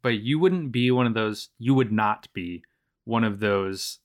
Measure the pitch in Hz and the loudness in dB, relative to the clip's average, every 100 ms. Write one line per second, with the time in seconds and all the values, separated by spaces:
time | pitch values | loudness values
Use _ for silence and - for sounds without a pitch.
0 | 123 113 113 151 180 180 147 120 123 123 | 0 -2 -2 2 2 2 -2 0 2 4
1 | 120 110 107 104 - _ 117 135 113 107 | 2 0 -2 -4 -12 _ 2 2 2 2
2 | 107 107 - - 87 87 _ _ _ _ | 0 -2 -8 -12 -10 -12 _ _ _ _
3 | - 113 113 101 104 101 95 95 - - | -4 -2 0 0 0 0 0 -6 -10 -12